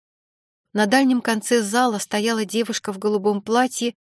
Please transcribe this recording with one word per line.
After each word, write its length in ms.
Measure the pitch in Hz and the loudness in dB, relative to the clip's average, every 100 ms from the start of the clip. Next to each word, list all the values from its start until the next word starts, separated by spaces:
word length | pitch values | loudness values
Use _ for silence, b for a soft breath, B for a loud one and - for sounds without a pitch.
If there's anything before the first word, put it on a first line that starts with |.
| _ _ _ _ _ _ _ | _ _ _ _ _ _ _
На 120 | 208 208 | -2 2
дальнем 360 | 262 269 247 | 4 4 2
конце 400 | 233 220 - 240 | 0 -2 0 0
зала 360 | 202 233 254 208 | 2 0 0 -2
стояла 480 | - 208 220 220 208 | -4 -2 -2 -2 -2
девушка 480 | 220 233 220 - | -2 -2 -4 -6
в 60 | 190 | -4
голубом 420 | 214 208 208 202 | -2 0 0 -2
платье 540 | 208 233 254 - 240 - _ | 0 0 0 -2 -6 -6 _